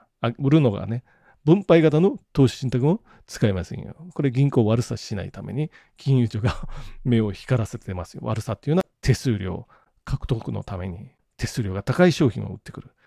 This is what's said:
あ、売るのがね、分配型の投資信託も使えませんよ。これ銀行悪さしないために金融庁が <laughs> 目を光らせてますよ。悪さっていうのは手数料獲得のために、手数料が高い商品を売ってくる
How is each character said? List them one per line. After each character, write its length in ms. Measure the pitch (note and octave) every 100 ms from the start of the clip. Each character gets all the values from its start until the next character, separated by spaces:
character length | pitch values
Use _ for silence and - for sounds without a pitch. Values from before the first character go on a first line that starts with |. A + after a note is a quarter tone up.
| _ -
あ、 120 | A#2+ A#2+
売 120 | C#3
る 100 | D#3+
の 100 | C3
が 160 | G2 G2
ね、 180 | A#2+ _ _ _ _
分 180 | D3 G3
配 200 | F#3+ E3
型 180 | D#3 D3+
の 180 | F#3+ C4+ _
投 160 | - C3
資 100 | -
信 120 | B2+
託 140 | B2
も 160 | C#3 G#3 _ _ -
使 200 | - G#2
え 60 |
ま 120 | F#2
せ 120 | F2 -
ん 60 |
よ。 140 | - - F3
こ 80 | -
れ 80 | C#3+
銀 200 | A#2+ C#3
行 140 | B2+ G#2+
悪 160 | A2+
さ 140 | - A2
し 200 | - G2+
な 80 |
い 60 | F#2
た 120 | -
め 100 | G#2+
に 180 | C3 D3+ _ _ _
金 220 | C3+ C3
融 100 | A2+
庁 120 | G#2+
が 140 | G2 - - -
<laughs> 200 | - -
目 160 | B2+ A#2
を 120 | G#2+
光 280 | F#2+ - B2
ら 60 | G#2+
せ 120 | A#2
て 160 | -
ま 100 | F2+
す 100 | E2+
よ。 80 | -
悪 160 | A2+ G#2+
さ 140 | -
っ 60 | G#2
て 100 | -
い 20 |
う 40 | E3+
の 40 |
は 40 | - _
手 140 | -
数 240 | B2+ C3 G#2
料 280 | F#2+ F2 - _ _ _
獲 220 | - - -
得 260 | A2+ -
の 100 | G#2
た 140 | - F#2
め 120 | F#2
に、 220 | F2 C#3 _ _ -
手 100 | -
数 160 | -
料 100 | G2+
が 100 | F#2+
高 240 | - - F3+
い 60 |
商 180 | - C3+
品 140 | -
を 40 | G2+
売 60 |
っ 40 | -
て 140 | -
く 80 | -
る 100 | - _